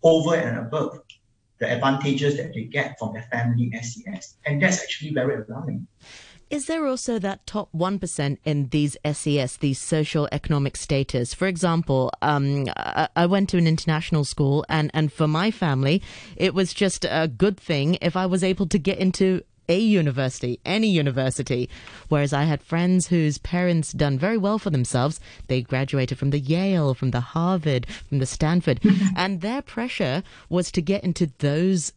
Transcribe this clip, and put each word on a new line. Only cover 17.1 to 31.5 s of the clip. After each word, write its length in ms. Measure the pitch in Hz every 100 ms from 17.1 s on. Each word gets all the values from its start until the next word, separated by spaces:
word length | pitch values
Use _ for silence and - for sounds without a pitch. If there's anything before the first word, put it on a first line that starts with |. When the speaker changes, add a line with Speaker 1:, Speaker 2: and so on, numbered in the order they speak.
| 147 160
Speaker 2:
good 320 | 117 196 190
thing 400 | - 151 143 175
if 140 | - 185
I 100 | 185
was 180 | 180
able 220 | 185 185 190
to 120 | 208
get 180 | 156 196
into 460 | 185 - 190 185 - _ -
a 100 | 175
university, 840 | 226 208 151 131 131 - 123 120 -
any 240 | 196 220
university. 800 | 180 143 131 131 - 127 120 123 - - - -
Whereas 260 | 151 143
I 120 | 143 156
had 180 | 147
friends 440 | - 165 175 185 170
whose 300 | 175 156 143
parents 540 | - 175 180 170 151
done 260 | 135 147 135
very 200 | 180 226
well 200 | 196 220
for 140 | 196
themselves. 480 | 147 123 127 135 160 - - -
They 140 | 127
graduated 560 | 120 131 135 139 127 127
from 140 | 139
the 80 | 147
Yale, 560 | 135 165 196 185 147 127
from 160 | 131
the 80 | 120
Harvard, 640 | 120 160 170 185 156 127 120 - -
from 100 | 143
the 80 | 131
Stanford, 540 | - 156 175 160 123 220 190
Speaker 1:
<laughs> 160 | 196 185
Speaker 2:
and 260 | 185 190
their 200 | 190 262
pressure 640 | - - 247 - 165 139 - - -
was 220 | 175 180
to 100 | -
get 220 | 156 196
into 280 | - 170 165 -
those 560 | 147